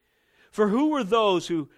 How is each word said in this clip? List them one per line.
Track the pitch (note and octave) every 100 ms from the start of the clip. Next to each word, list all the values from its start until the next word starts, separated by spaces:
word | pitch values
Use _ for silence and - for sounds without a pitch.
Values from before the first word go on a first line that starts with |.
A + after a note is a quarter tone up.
| _ _ _ _ _
"For | - G#3
who | A3 D4+
were | D4
those | G3 A3+ G#3+ F3+ -
who | E3 C#3+